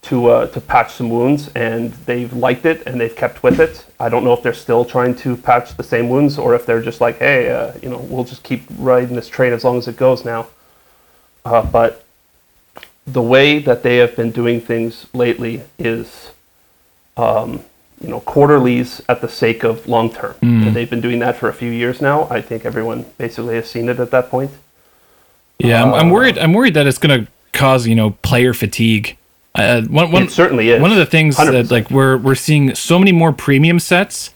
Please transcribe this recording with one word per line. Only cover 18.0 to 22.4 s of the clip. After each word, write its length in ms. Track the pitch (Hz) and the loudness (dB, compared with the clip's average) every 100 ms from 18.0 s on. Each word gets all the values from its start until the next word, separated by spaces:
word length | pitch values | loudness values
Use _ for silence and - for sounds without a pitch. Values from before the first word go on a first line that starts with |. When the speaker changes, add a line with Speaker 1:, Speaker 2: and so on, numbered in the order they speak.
Speaker 1:
you 80 | - | -12
know, 120 | 117 | -10
quarterlies 840 | - 147 143 147 127 123 123 - - | -4 2 4 4 4 0 -4 -10 -4
at 120 | 123 | -4
the 80 | 117 | -4
sake 360 | - 113 113 | -4 -2 0
of 240 | 117 110 - | -2 -4 -2
long 200 | 117 113 | -2 -2
term. 260 | - - | -6 -14
Speaker 2:
Mm. 340 | - 120 117 107 | -4 0 2 2
Speaker 1:
And 80 | 113 | 0
they've 120 | 117 | -4
been 120 | 120 | -4
doing 180 | 120 120 | -2 -2
that 180 | 120 120 | -4 -2
for 120 | 113 | -4
a 40 | |
few 180 | - 120 | -4 -6
years 300 | 117 120 123 | -4 -4 -2
now. 280 | 139 147 - | 0 0 -2
I 100 | 120 | -6